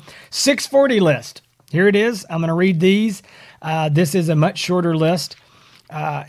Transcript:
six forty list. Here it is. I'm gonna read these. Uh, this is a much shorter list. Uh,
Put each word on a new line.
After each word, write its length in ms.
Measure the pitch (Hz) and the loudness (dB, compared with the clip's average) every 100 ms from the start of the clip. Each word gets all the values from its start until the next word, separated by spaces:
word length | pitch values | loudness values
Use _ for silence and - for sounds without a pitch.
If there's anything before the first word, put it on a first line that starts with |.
| - - - | -6 -20 -14
six 380 | - 254 277 - | -2 0 0 0
forty 320 | 269 277 233 | 2 2 2
list. 420 | 175 127 - - _ _ _ | 2 0 -4 -20 _ _ _
Here 160 | 156 196 | 0 2
it 80 | 202 | 2
is. 280 | 220 220 - | 0 -4 -8
I'm 100 | 165 | -6
gonna 140 | 165 | -2
read 260 | 165 190 170 | 0 0 2
these. 440 | 185 202 220 190 - - - - | 2 2 0 -4 -14 -20 -20 -16
Uh, 260 | 160 160 156 | -6 -4 0
this 240 | 147 175 | 2 2
is 160 | 185 165 | 0 0
a 60 | 156 | 2
much 240 | 160 190 | 0 -2
shorter 360 | - 180 170 160 | -4 -2 0 0
list. 420 | 160 175 - - _ _ _ - _ | 0 0 -4 -14 _ _ _ -20 _
Uh, 340 | 156 151 143 | -8 -6 -8